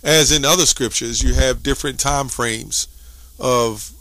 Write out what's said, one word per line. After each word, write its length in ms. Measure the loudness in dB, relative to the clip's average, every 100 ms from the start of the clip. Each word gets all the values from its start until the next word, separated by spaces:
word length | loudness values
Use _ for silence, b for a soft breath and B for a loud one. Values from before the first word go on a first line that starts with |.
as 300 | 2 2 4
in 140 | 2 2
other 180 | 2
scriptures, 580 | 2 0 -2 -2 -4 -2
you 120 | 2
have 280 | 4 2 0
different 380 | -2 -2 -4 -4
time 280 | -2 0 -2
frames 600 | -2 -2 -4 -6 -8 -8 b b b b b
of 520 | 0 2 0 -4 -14 -16